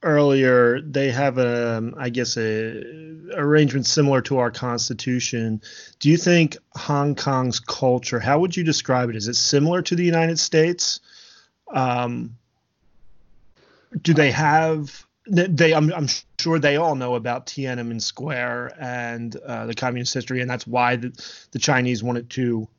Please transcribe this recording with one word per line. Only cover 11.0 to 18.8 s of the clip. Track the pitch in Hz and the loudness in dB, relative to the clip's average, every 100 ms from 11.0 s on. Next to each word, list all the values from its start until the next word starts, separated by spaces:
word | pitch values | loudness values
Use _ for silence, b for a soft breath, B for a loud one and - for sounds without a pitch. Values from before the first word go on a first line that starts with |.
| b b b b b _ - | b b b b b _ -8
Um, | 202 127 123 123 120 117 - _ _ _ _ _ _ - - _ - _ _ b b b 226 | -2 -2 -2 -4 -6 -10 -14 _ _ _ _ _ _ -20 -20 _ -20 _ _ b b b -6
do | - | 2
they | 156 143 | 4 4
have, | 120 156 156 160 156 143 - - _ - | 4 2 4 2 -2 -6 -14 -20 _ -2
th-, | 185 185 | 0 2
they, | 156 165 | 4 4
I'm, | 160 151 | 6 2
I'm | 175 139 - - - | 0 -4 -4 -8 -8
sure | 170 165 | -2 0
they | 143 143 | 2 0
all | 165 | 0
know | 139 123 | -2 -4
about | 123 117 123 - | -4 -4 -8 -8
Tiananmen | - 135 123 117 113 | -8 -6 -6 -6 -6
Square | 104 - 143 131 123 120 123 | -8 -8 -8 -6 -4 -6 -8
and, | - | -12